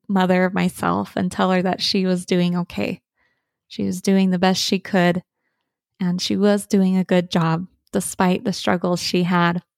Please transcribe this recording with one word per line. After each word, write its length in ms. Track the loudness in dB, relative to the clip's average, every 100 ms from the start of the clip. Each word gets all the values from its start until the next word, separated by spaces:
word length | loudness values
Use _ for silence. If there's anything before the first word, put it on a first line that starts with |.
| -2
mother 380 | 0 2 2 2
of 80 |
myself 600 | 0 -2 -2 -2 -2 -2 -4
and 160 | -4
tell 200 | 0 0
her 100 | 2
that 200 | 0 -2
she 240 | -2 0 0
was 200 | -2 0
doing 300 | 0 0 -2
okay. 460 | -4 -6 -6 -8 _ _ _ _ _ _ _
She 160 | -6
was 180 | -6 -2
doing 280 | 2 2 2
the 100 | 2
best 220 | 2 0
she 180 | 0 -4
could, 440 | 0 2 2 0 -6 _ _ _ _ _ _ -6
and 220 | -4 -2
she 160 | -2 0
was 280 | 2 2 2
doing 320 | 2 4 2
a 60 |
good 260 | 2 0 2
job 380 | 0 0 0 -4 _ _
despite 520 | -6 -4 0 2 2
the 100 | -2
struggles 480 | -2 -2 0 0 -2
she 220 | -2 0
had. 400 | 2 2 2 0 -8